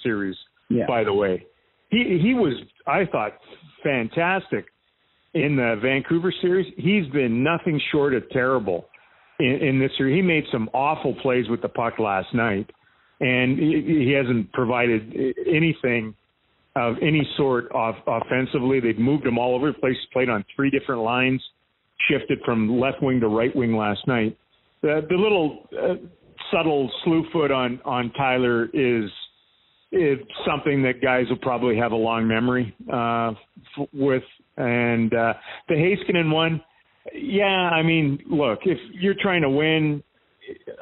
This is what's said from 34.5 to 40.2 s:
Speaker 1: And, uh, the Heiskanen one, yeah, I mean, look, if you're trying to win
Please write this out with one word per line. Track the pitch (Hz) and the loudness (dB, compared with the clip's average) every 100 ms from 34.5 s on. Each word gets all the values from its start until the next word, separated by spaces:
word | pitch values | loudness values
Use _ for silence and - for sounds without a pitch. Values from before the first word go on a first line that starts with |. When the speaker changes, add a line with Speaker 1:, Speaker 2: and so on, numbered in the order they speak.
| - | -6
Speaker 1:
And, | 123 120 120 117 113 | 0 2 2 2 2
uh, | 117 113 110 - - - | 2 0 -2 -8 -14 -2
the | |
Heiskanen | 160 170 196 - 180 160 | 2 2 0 0 0 2
one, | 156 165 160 - _ _ _ - | 2 2 -2 -8 _ _ _ -18
yeah, | - 269 196 | -10 -2 0
I | 202 190 180 165 | 2 2 2 2
mean, | 160 165 147 139 - | 2 4 2 -2 -2
look, | 160 139 101 | 0 0 0
if | 190 165 - | 0 -2 -4
you're | 180 190 196 | -4 -2 0
trying | 202 175 | 0 2
to | 143 | 2
win | 135 156 160 151 147 - _ | 2 2 2 2 -2 -8 _